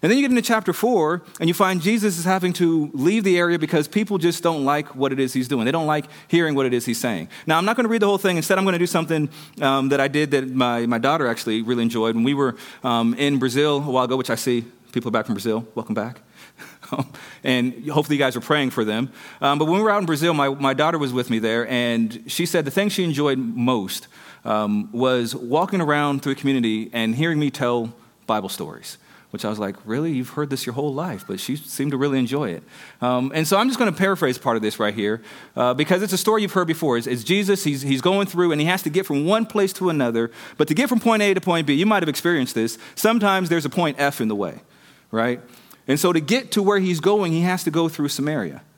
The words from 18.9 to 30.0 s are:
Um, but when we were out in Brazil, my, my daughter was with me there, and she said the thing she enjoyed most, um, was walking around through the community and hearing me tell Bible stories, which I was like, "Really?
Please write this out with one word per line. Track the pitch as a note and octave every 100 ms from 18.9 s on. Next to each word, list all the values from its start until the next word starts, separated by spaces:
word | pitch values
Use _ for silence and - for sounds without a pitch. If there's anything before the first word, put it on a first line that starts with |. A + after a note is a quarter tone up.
| G#2+ C3 - - -
Um, | C#3 D3
but | D#3
when | F#3
we |
were | G#3+
out | G3+
in | F3+
Brazil, | D3+ E3+
my, | D#3 C#3
my | C#3 C3+
daughter | C3+ D3+ E3
was | C#3
with | B2 B2
me | A2+
there, | A2 A2+ A2+
and | B2+ A#2+ A#2 A2+ A#2 -
she | - F3
said | F3 D3
the |
thing | C3+ G#3
she | G3+ F3
enjoyed | C#3 D3 C3
most, | A#2+ A#2 A#2+ B2 F#2+ - - - - -
um, | A2+ G#2+ G#2+ G#2 G2+
was | A#2+ B2+ B2+ A#2
walking | B2+ B2 C#3+ F3 F#3+
around | D#3 D3 D3 C#3+
through | C#3+ C3+
the |
community | C#3 C3+ A#2 A2 A2
and | A#2 A2+ A#2
hearing | D#3+ D#3
me | D3
tell | B2+ B2 A#2+ A2+ A#2 - _ -
Bible | A2 G2
stories, | - D2+ A#1 - - _ - _
which | G#2 A2
I |
was | G#2+
like, | G2+ G2 G#2
"Really? | A#2